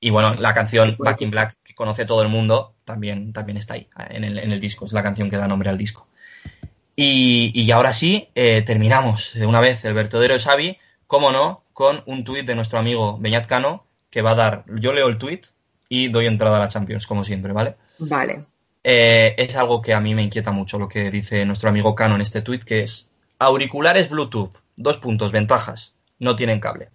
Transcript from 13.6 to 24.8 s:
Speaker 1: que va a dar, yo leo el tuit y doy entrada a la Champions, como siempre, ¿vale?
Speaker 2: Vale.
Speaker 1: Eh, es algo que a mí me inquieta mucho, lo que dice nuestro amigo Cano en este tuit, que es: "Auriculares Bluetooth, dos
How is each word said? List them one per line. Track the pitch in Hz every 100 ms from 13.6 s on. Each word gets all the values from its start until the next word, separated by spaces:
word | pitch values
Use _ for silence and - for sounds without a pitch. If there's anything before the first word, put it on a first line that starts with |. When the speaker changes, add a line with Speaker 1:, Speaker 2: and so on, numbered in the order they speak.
| 135 180 _ _ _
Speaker 1:
que | -
va | 110
a | 113
dar, | 110 101 - 110
yo | 117
leo | 143 135
el | 110
tuit | 131 175 - _ _ _ _
y | 127 127
doy | 117 117
entrada | 110 110 107
a |
la | 101
Champions, | 107 98 107 -
como | 104 98
siempre, | 98 98
¿vale? | 101 113 - _ _
Speaker 2:
Vale. | 156 143 127 147 147 _ _ _
Speaker 1:
Eh, | - 123 117 113 110 107
es | 127 131
algo | 123 120
que | 113
a | 107
mí | 107 110
me |
inquieta | 104 107 104
mucho, | 101 98 104
lo | 101
que | 107 101
dice | 101 101 104 101
nuestro | 101 110
amigo | 104 107 107
Cano | 110 104
en |
este | 104 110
tuit, | 110 123
que | - 110
es: | 104 - - _ _ _
"Auriculares | 135 135 135 143 156 180 156
Bluetooth, | 151 135 113 95 - _
dos | -